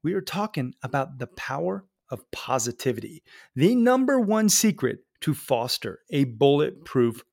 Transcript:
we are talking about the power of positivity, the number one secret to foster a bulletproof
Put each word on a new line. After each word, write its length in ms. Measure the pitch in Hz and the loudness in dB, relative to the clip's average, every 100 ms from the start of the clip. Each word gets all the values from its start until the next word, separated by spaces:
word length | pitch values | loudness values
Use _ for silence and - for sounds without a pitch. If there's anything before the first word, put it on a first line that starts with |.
we 120 | 151 | -2
are 80 | 196 | -4
talking 520 | 165 185 214 - 127 - | -4 -6 -4 -4 -6 -8
about 380 | 123 139 135 135 | -6 -4 -4 -8
the 80 | 123 | -12
power 580 | - - 139 175 196 196 _ _ | -12 -8 -6 -4 -6 -10 _ _
of 140 | 127 _ | -14 _
positivity, 880 | - - 131 117 117 135 110 110 78 _ - - 131 | -14 -4 -2 -2 -4 -4 -4 -8 -16 _ -20 -12 2
the 200 | 165 247 | 4 6
number 440 | 233 254 262 269 | 4 4 4 2
one 300 | 208 214 214 | 2 2 4
secret 520 | - 220 - 123 - _ _ | 4 2 2 -2 -4 _ _
to 160 | - 143 | -4 -4
foster 640 | - 123 123 - 110 - _ | 0 -2 0 -4 -6 -12 _
a 140 | 147 | -2
bulletproof 1000 | 135 113 139 143 151 - - 135 120 117 - | -2 4 4 4 0 -4 -6 2 2 0 -14